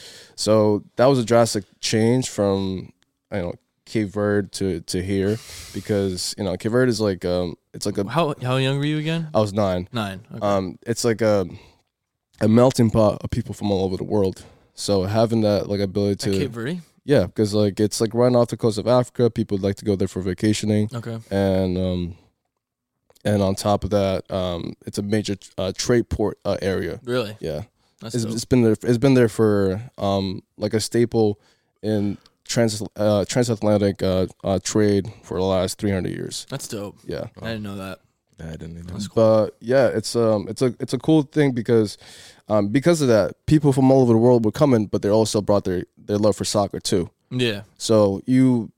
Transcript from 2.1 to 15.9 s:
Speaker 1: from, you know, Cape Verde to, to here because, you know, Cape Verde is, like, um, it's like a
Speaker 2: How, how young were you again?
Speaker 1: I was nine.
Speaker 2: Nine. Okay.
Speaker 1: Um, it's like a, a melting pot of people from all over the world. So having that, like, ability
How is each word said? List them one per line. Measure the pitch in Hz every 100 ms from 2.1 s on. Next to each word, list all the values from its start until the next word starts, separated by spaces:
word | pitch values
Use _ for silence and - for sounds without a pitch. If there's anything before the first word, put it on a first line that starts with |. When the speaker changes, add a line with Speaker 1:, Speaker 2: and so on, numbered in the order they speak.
| 127 127
Speaker 1:
from, | - 101 98 95 92 - _ _ _ _
you | 92
know, | 87 - _ _ -
Cape | 113 101
Verde | 101 104 104 98
to, | - 98 87
to | - 92
here | 92 98 98 110 - - -
because, | 101 - 104 98 90 - -
you |
know, | 98 90
Cape | 110
Verde | 123 127
is, | 107
like, | 107 90
um, | 90 90 90 - _
it's | - 104
like | 104
a | 101
Speaker 2:
How, | 147 151 143
how | 127 131
young | 131 139
were |
you | 147 151
again? | 151 165 156
Speaker 1:
I | 127
was | 107
nine. | 101 98 90 87
Speaker 2:
Nine. | 120 101 95 -
Okay. | 117 104
Speaker 1:
Um, | 98 92 - -
it's | 113
like | 120 107
a, | 110 104 85 - - _ _ _ _ _ _ -
a | 107
melting | 117 127 131 113
pot | 117 104 -
of | -
people | 120 -
from | - 104
all | 95
over | 95 92
the |
world. | - 104 95 - - _ _ -
So | - 98
having | 95 110 113 113
that, | 104 101 -
like, | 101
ability | 98